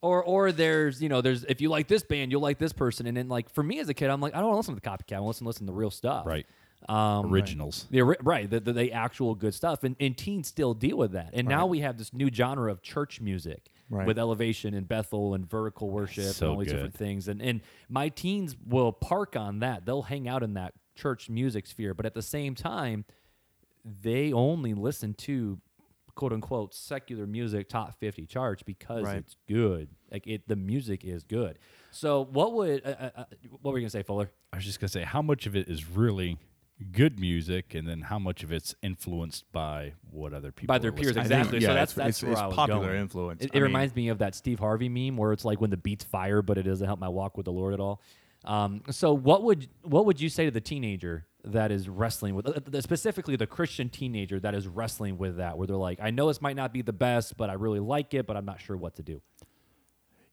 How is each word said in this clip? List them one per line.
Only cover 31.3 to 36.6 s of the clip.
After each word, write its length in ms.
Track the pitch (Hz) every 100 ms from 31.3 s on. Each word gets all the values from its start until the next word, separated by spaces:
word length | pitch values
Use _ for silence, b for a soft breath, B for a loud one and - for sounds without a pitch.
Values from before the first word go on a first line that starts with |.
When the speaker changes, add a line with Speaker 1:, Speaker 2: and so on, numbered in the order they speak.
| 110 110 76 b b b
Speaker 1:
So 340 | - 156 143
what 280 | 135 135 202
would, 300 | 233 190 139
uh, 40 | 131
uh, 220 | 131 127 120
uh, 80 | 123 - 127 131
what 100 | 139
were 60 | 131
you 60 |
gonna 60 | 113
say, 120 | 104
Fuller? 280 | 95 101 101 _ _
Speaker 2:
I 40 | 95
was 80 | 95
just 120 | 98
gonna 80 | 101
say, 140 | 95
how 180 | 85 139
much 240 | 151 143 -
of 100 | 98
it 120 | 92
is 200 | 80 80
really 500 | 90 117 98 90 82 _ _